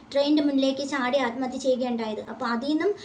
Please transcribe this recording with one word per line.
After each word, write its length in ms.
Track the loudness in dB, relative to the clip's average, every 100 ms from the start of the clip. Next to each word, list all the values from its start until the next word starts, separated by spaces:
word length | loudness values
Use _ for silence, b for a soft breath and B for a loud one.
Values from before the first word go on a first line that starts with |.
| -4
ട്രെയിനിൻ്റെ 320 | 0 4 4
മുന്നിലേക്ക് 400 | 4 2 2 0 -2
ചാടി 280 | -2 0 2
ആത്മഹത്യ 400 | 0 -2 -6 -2
ചെയ്യുകയുണ്ടായത്. 640 | 0 0 0 -2 -4 -6 -8
അപ്പോൾ 160 | -6 -2
അതിൽ 220 | -2 0
നിന്നും 240 | 0 0 -2